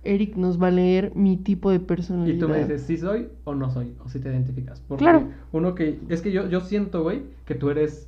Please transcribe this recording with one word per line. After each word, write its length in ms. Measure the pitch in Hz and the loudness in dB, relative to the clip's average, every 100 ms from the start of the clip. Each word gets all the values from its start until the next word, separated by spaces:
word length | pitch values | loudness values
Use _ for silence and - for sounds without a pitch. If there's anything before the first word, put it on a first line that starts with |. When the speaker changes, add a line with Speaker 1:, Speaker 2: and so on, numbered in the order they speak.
Speaker 1:
Eric 320 | 202 202 208 175 | 0 0 0 0
nos 260 | 185 175 | 0 2
va 40 | 180 | 4
a 40 | |
leer 420 | 180 180 185 202 202 | 6 6 4 2 2
mi 220 | 196 185 | 4 4
tipo 320 | 190 185 196 | 0 0 2
de 60 | 180 | 2
Speaker 2:
Y 20 | |
tú 40 | |
me 40 | 185 | 2
Speaker 1:
personalidad. 720 | 175 175 180 165 170 160 151 | -4 -2 0 0 2 2 0
Speaker 2:
dices, 240 | 143 143 | 0 -2
"¿Sí 160 | 131 165 | -2 -4
soy 320 | 180 226 240 - | -2 -4 -6 -12
o 100 | 151 | -8
no 160 | 139 131 | -4 -4
soy?", 260 | 127 120 - | -4 -6 -10
o 40 | 123 | -12
si 100 | 135 | -8
te 80 | 135 | -4
identificas. 540 | 127 127 - - - - | -2 -2 -4 -10 -14 -10
Porque 160 | 139 | 2
Speaker 1:
Claro. 260 | 302 320 - - - | 6 6 4 -10 -6
Speaker 2:
uno 240 | 160 180 | -2 0
que, 240 | 180 156 - - | 0 -2 -2 -6
es 100 | 170 | -4
que 100 | 202 | -2
yo, 160 | 185 190 | -2 0
yo 140 | 180 | -2
siento, 420 | 180 208 202 175 | -2 -2 -2 -2
güey, 200 | 160 247 - - - | -2 -2 -8 -16 -8
que 80 | |
tú 160 | 131 139 | -2 0
eres 360 | 151 151 - | 0 0 -2